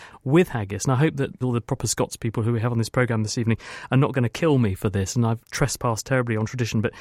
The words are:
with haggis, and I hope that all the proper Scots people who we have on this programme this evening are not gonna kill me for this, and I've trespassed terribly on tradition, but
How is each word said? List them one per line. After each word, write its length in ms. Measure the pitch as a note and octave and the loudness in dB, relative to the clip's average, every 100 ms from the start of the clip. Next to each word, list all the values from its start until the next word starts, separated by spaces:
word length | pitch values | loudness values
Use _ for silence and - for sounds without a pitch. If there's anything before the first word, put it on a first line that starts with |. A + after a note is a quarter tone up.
| - - | -20 -10
with 240 | - D#3 F#3 | 2 4 4
haggis, 360 | A#2+ G2 G2+ | 0 -4 -2
and 80 | - | 0
I 40 | B2+ | 2
hope 180 | D#3+ D3 | 2 0
that 220 | C#3 - | -6 -4
all 80 | B2+ | -2
the 80 | A#2+ | -2
proper 260 | - - A#2 | -2 -4 -2
Scots 300 | - B2 - | -2 -4 -4
people 260 | A#2+ A2+ | -4 -2
who 100 | A2+ | 0
we 60 | A#2 | 0
have 140 | A#2+ | 0
on 60 | A#2 | 0
this 100 | A2 | 0
programme 340 | - B2 A2+ | 0 2 0
this 160 | G#2+ - | 0 0
evening 200 | A2+ A2 - - - | 0 0 -2 -14 0
are 40 | B2+ | 2
not 180 | C3+ | 2
gonna 140 | C3+ A#2+ | 2 -2
kill 300 | - E3 C#3 | 0 2 4
me 160 | A2 | 2
for 140 | F#2+ A2 | 0 -2
this, 240 | F#2+ F#2 | 0 0
and 100 | B2 | 0
I've 240 | A#2 A2+ - | 0 0 -4
trespassed 540 | - C#3 - B2 A2+ - | -2 -2 -2 -4 -4 -2
terribly 300 | C3 A#2+ G#2+ | 0 0 0
on 80 | |
tradition, 360 | A2 B2+ A#2 A#2 | -2 -4 -2 0
but 120 | G2+ - | 0 -4